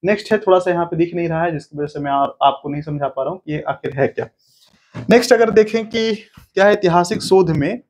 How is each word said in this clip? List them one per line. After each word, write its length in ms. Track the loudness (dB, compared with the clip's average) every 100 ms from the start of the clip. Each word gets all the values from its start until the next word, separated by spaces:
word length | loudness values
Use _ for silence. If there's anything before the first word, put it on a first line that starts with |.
Next 280 | 0 -2 0
है, 60 | -2
थोड़ा 200 | 4 2
सा 120 | 2
यहाँ 140 | -2
पे 120 | -2 -2
दिख 180 | -2
नहीं 140 | -2 -4
रहा 140 | -2
है 100 | -4
जिसकी 260 | -6 -10 -10
वजह 80 | -8
से 140 | -6
मैं 100 | -4
आ-, 160 | -2 -2 0
आपको 260 | 0 0 -8
नहीं 140 | -10
समझा 260 | -8 -6 -6
पा 140 | -6
रहा 100 | -6
हूँ 60 | -8
कि 140 | -8
ये 120 | -8 -6
आखिर 240 | -8 -8
है 140 | -2 -4
क्या। 200 | -4 -12 _ _ _ _ _ _ -14 2
Next 220 | 2 4
अगर 180 | 4 4
देखें 360 | 4 2 0 -4
कि 280 | -4 -2 -4 -8 _ _
क्या 100 | 2
है 80 | 4
ऐतिहासिक 500 | 4 2 2 2 -4
शोध 280 | 2 4 4
में 300 | 0 -2 -4 _